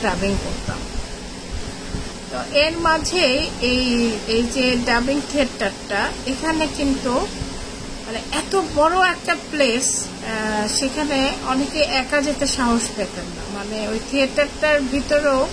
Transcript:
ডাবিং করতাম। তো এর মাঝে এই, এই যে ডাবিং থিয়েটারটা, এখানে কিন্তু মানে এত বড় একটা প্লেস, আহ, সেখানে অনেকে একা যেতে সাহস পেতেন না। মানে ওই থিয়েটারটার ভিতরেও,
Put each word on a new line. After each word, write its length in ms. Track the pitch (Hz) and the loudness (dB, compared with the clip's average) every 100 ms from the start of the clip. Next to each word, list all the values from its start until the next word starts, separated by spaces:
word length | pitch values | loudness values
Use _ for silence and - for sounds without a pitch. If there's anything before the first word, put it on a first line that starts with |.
ডাবিং 340 | 220 180 196 196 | 0 0 0 0
করতাম। 340 | - - - - - - - - - - - - - - - - - - - | -2 -4 -4 -6 -6 -6 -6 -8 -12 -12 -8 -8 -8 -8 -6 -6 -6 -8 -8
তো 280 | 247 247 285 | -8 0 4
এর 200 | 311 330 | 4 4
মাঝে 680 | 320 320 302 359 294 269 330 - | 4 4 2 4 4 4 0 0
এই, 580 | 247 247 254 240 233 208 - | 2 2 4 4 2 0 0
এই 160 | 226 240 | 0 2
যে 220 | 269 254 247 247 | 2 2 2 2
ডাবিং 340 | 233 254 285 - | 2 2 0 0
থিয়েটারটা, 760 | 294 269 - 202 - - 202 269 - 247 | 0 0 0 -4 -4 -4 0 0 -2 -4
এখানে 400 | 269 320 320 311 - | -2 0 0 0 0
কিন্তু 500 | 285 269 254 262 403 - - - - - - - - | 0 0 0 0 0 -4 -6 -8 -8 -10 -10 -10 -8
মানে 140 | 226 - | -8 -4
এত 300 | 294 - 392 311 | -4 0 0 0
বড় 340 | 294 311 370 370 | 4 4 6 4
একটা 280 | 330 - 330 - | 2 -2 -4 -2
প্লেস, 540 | 302 262 233 277 - | 2 2 2 0 -2
আহ, 640 | - - 220 220 214 214 214 | -4 -8 -6 -4 -2 0 0
সেখানে 640 | - 269 285 294 269 277 - - | 0 0 0 0 2 2 0 -2
অনেকে 320 | 262 277 311 | 0 0 0
একা 440 | 285 262 254 294 | 0 0 0 0
যেতে 240 | 294 277 277 | 2 0 0
সাহস 360 | - 240 233 - - | 2 2 2 0 -4
পেতেন 280 | 190 180 | -6 -6
না। 340 | 175 170 190 202 | -8 -8 -8 -8
মানে 300 | 202 214 214 | -6 -4 -4
ওই 100 | 220 - | -4 -2
থিয়েটারটার 720 | 277 262 294 285 - 302 294 | 0 2 2 0 2 4 4
ভিতরেও, 640 | 262 269 - 294 294 262 320 | 2 0 2 2 4 4 2